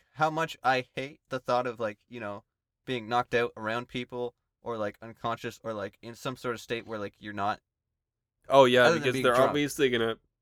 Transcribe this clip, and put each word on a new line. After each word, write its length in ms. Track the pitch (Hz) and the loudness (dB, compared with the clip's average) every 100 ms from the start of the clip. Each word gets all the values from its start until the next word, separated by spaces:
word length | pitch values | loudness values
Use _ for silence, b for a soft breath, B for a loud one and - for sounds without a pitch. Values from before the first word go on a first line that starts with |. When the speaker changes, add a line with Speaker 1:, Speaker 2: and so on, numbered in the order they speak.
| _ - | _ -2
Speaker 1:
how 140 | 156 | 0
much 260 | 156 160 - | 0 -4 0
I 220 | 127 131 127 - | 0 0 -2 -8
hate 240 | 135 - _ | -10 -12 _
the 100 | 131 | -6
thought 280 | - 123 123 | 0 0 0
of, 120 | 113 | -4
like, 180 | 110 107 _ | -6 -6 _
you 120 | 120 | -12
know, 240 | 104 104 - _ _ _ - | -10 -10 -16 _ _ _ -6
being 240 | 123 107 | -6 -2
knocked 240 | 120 120 | -2 0
out 180 | 120 120 - | 0 -2 -4
around 300 | 110 117 123 | -4 -4 -6
people 460 | 127 123 123 120 - _ _ | -8 -8 -8 -8 -10 _ _
or, 160 | 117 113 | -8 -4
like, 200 | 104 - | -4 -6
unconscious 580 | 117 110 117 113 120 - | -16 -8 -6 -6 -8 -8
or, 100 | 113 | -8
like, 240 | 107 101 - | -8 -8 -12
in 140 | 117 117 | -18 -12
some 220 | 139 127 | -10 -8
sort 180 | 127 110 | -6 -8
of 60 | |
state 240 | - 117 110 | -6 -8 -8
where, 120 | 107 | -8
like, 160 | 101 - | -10 -10
you're 140 | 104 | -10
not 260 | 101 101 101 _ _ _ _ _ _ _ _ - | -4 -4 -4 _ _ _ _ _ _ _ _ 4
Speaker 2:
Oh, 180 | 139 127 | 6 8
yeah, 160 | 123 | 8
Speaker 1:
other 100 | 123 | 6
than 60 | 165 | 4
Speaker 2:
because 120 | 127 | 0
Speaker 1:
being 100 | 131 | 2
Speaker 2:
they're 100 | 127 120 | 4 4
Speaker 1:
drunk. 140 | 131 | 4
Speaker 2:
obviously 400 | 147 143 - 131 | 2 -2 0 2
gonna, 260 | 120 113 113 _ _ | 2 -2 -4 _ _